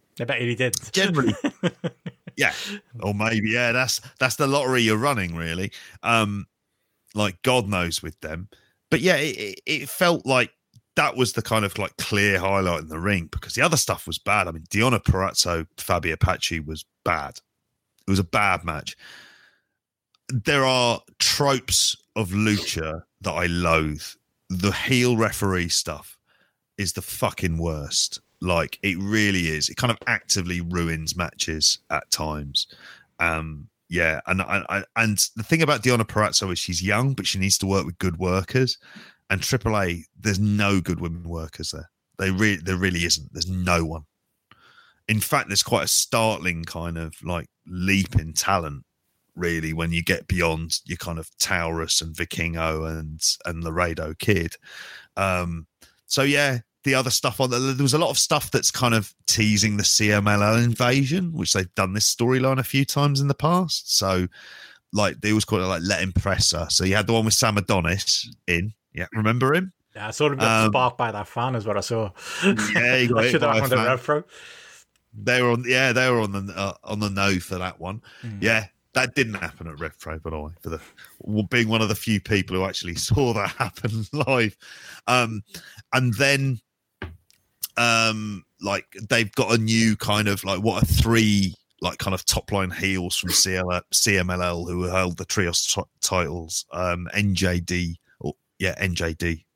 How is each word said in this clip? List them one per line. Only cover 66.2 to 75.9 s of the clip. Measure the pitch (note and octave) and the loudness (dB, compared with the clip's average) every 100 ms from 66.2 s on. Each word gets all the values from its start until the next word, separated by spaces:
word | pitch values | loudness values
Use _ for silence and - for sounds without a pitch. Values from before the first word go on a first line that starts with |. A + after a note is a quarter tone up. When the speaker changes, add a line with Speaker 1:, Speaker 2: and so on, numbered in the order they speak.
| F#2+ F#2 - | 0 2 2
Speaker 2:
Her. | E2 E2 | 0 -2
So | - | 0
you | F#2 G2+ | 2 2
had | G#2 | 2
the | |
one | A2+ A2 | 2 2
with | |
Sam | - A2+ G#2 | 2 2 2
Adonis | F#2 G2 E2 F#2+ - - - - - | 2 2 2 0 0 -2 -4 -10 -2
in. | F2 G2+ - _ | -2 -2 -8 _
Yeah, | - F2+ | -10 -6
remember | A2 A2 A#2+ C3 E3 | -2 0 2 2 2
him? | F#3 - _ G#2+ | -2 -10 _ -12
Speaker 1:
Yeah, | G#2 | -8
I | |
saw | - D3+ | -2 0
him | C3+ | 2
get | A2+ | 2
Speaker 2:
Um, | A2+ A2 | 4 4
Speaker 1:
sparked | B2+ B2 - | 4 2 0
by | A#2 | -2
that | G#2 G2 | -4 -8
fan | B2 B2 A#2+ | -4 -2 -2
is | G#2+ | -2
what | G2+ | -2
I | |
saw. | - A2+ G#2 - - - | -2 -2 -4 -8 -12 -2
Speaker 2:
Yeah, | F#3+ G#3 - - B2 B2+ | 2 2 2 2 4 4
he | B2 | 4
Speaker 1:
<laughs> | |
Speaker 2:
got | A#2 | 4
Speaker 1:
That | |
Speaker 2:
hit | A#2+ | 4
Speaker 1:
should | B2 | 4
have | D3 | 4
Speaker 2:
by | A2 | 2
a | |
Speaker 1:
happened | B2+ | 2
at | B2 | 2
Speaker 2:
fan. | A2+ | 2
Speaker 1:
Rev | B2+ | 2
Pro. | - D3+ - - - - - - _ _ _ G#2+ | 2 0 -2 -14 -20 -20 -20 -20 _ _ _ -6
Speaker 2:
They | G2+ B2 | 0 4
were | B2 | 4
on, | A#2+ B2 | 2 2
yeah, | B2+ C3+ | 2 4